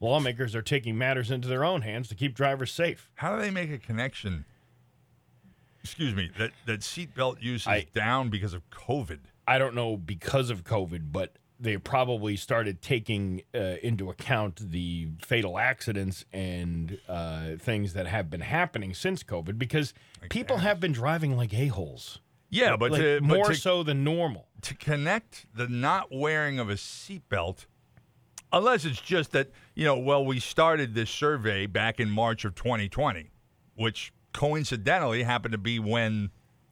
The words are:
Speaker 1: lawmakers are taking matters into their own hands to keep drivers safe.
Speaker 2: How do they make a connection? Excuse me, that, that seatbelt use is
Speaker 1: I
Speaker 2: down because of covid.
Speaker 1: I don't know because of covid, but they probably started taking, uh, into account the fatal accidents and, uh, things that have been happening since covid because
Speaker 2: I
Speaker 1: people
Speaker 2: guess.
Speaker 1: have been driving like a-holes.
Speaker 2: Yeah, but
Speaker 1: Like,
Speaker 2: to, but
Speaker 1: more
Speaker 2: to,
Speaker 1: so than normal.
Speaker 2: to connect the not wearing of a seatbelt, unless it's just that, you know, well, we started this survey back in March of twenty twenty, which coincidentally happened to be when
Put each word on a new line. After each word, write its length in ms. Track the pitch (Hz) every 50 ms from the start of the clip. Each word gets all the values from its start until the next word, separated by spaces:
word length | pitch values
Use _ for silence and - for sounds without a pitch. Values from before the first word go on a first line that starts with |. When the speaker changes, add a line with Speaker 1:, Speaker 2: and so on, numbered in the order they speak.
Speaker 1:
lawmakers 540 | 104 117 139 151 139 127 117 120 131 113 110
are 80 | 113
taking 340 | 107 - 147 139 110 117 110
matters 340 | 113 127 131 131 127 113 110
into 180 | 131 123 123 127
their 160 | 131 131 147
own 180 | 175 185 151
hands 260 | 107 107 104 120 127 -
to 60 | 107
keep 200 | - 143 135 113
drivers 380 | - 139 139 139 131 131 -
safe. 380 | - - 170 165 - - - _ -
Speaker 2:
How 200 | - 147 175 208
do 60 | 226
they 80 | 208 202
make 200 | 190 180 165 151
a 60 | 147
connection? 680 | 110 - - 107 113 127 135 - - - 98 87 76 71 - - _ _ _ _ _ _ _ _ _ _ _ _ _ _ _ _ _ _ - _ _ _ _ _ _ -
Excuse 300 | - - - 160 127 101
me, 160 | 98 90 82 - 101
that, 140 | 110 113 - - -
that 160 | 113 110 98
seatbelt 640 | - - - 170 175 139 - 120 131 127 120 -
use 200 | 117 120 123 113
is 40 | -
Speaker 1:
I 200 | - 107 104 - -
Speaker 2:
down 380 | - 110 107 113 127 135 131 117
because 240 | 101 95 101 101 87
of 80 | 85 - _
covid. 480 | - - - - 131 147 110 - 80 - - - _ _ -
Speaker 1:
I 120 | - 127 131
don't 160 | 135 127 117
know 240 | 120 120 113 110 98
because 500 | 82 78 98 82 - - - 135 127 120
of 160 | 117 90 85
covid, 480 | - 113 104 92 82 90 85 78 73
but 240 | 73 98 92 - _ - _ _ _ -
they 140 | 117 110 104
probably 600 | 92 - - 139 127 127 123 120 107 104 107 101
started 440 | 95 - - 123 117 110 101 92 -
taking, 640 | - - 135 117 107 - 110 101 98 95 90 90 - - -
uh, 220 | 117 98 92 90 80
into 260 | - 117 113 98 98 90
account 640 | - - - - 131 110 107 98 82 - 107 87
the 380 | 82 90 87 87 87 85 82 80 78 82
fatal 380 | - - 117 117 101 90 87 98
accidents 680 | 117 127 127 - - 117 101 98 98 95 90 - - -
and, 680 | 92 95 95 90 90 87 87 85 85 85 82 80 101 - -
uh, 500 | - 90 85 82 82 80 80 80 80 80 85
things 340 | - 120 110 104 101 92
that 140 | 85 98 90
have 240 | 85 104 110 90 76
been 100 | 92 82
happening 540 | - - 143 170 180 170 - 110 98 95 90
since 280 | - - 190 190 -
covid 360 | - - 95 85 80 90 104 117
because 340 | 127 120 156 156 147 - - - - _ - -
Speaker 2:
I 60 | - 90
Speaker 1:
people 280 | - 226 220 - 254
Speaker 2:
guess. 80 | 190 180
Speaker 1:
have 160 | 208 208 165
been 120 | 185 170
driving 440 | 139 117 117 147 165 165 160 139 127
like 160 | 123 120 107
a-holes. 680 | 104 120 143 139 101 95 85 71 62 60 - - - - _ _ _ _ _ -
Speaker 2:
Yeah, 280 | - 226 247 190 120 110
but 140 | 160 151
Speaker 1:
Like, 80 | 156 143
Speaker 2:
to, 180 | 156 147 147 143
but 60 | 143 147 165
Speaker 1:
more 80 | 190 208 208
Speaker 2:
to, 60 | -
Speaker 1:
so 280 | - - 185 180 175
than 200 | 165 151 139 135 139
normal. 440 | 151 165 170 170 147 110 76 - _ _ -
Speaker 2:
to 120 | - - -
connect 720 | - - 147 151 143 143 170 208 226 - _ - - - _ -
the 140 | 113 123 120
not 400 | 123 120 131 151 180 190 - -
wearing 480 | 131 131 147 151 156 151 151 143 135 127
of 120 | 117 101
a 60 | 101
seatbelt, 880 | 92 - - - - - - 101 - - - 101 92 85 92 95 - - _ _ _ _ _ _ - _ _ _ _ _ _ - - - - -
unless 320 | 180 208 254 247 185 143
it's 120 | 156 120 -
just 320 | - - 185 170 147 -
that, 180 | - 139 139 - - - - - -
you 100 | - 156
know, 140 | 147 135 131
well, 260 | 127 139 143 139 135
we 160 | 135 131 120
started 540 | - - - 165 160 165 160 156 139 117 107
this 160 | 117 110 -
survey 560 | - - 147 147 151 127 107 110 101 98 101
back 340 | 101 90 104 107 113 110 -
in 80 | 113 104
March 380 | 104 110 117 113 113 - -
of 80 | 101 87
twenty 340 | - - 120 120 110 101 92
twenty, 440 | - 143 151 139 95 82 76 - _ _ _ _ _ _ _ _ -
which 400 | 110 113 113 104 - - - _ _ _ _
coincidentally 920 | - - 143 147 151 156 147 - 131 110 98 143 175 185 156 120 113 120 120
happened 280 | 117 123 120 120 113
to 60 | 110 101
be 200 | 95 113 117 113
when 520 | 107 104 117 117 113 110 110 107 101 95 - - _ _ _ _ _ -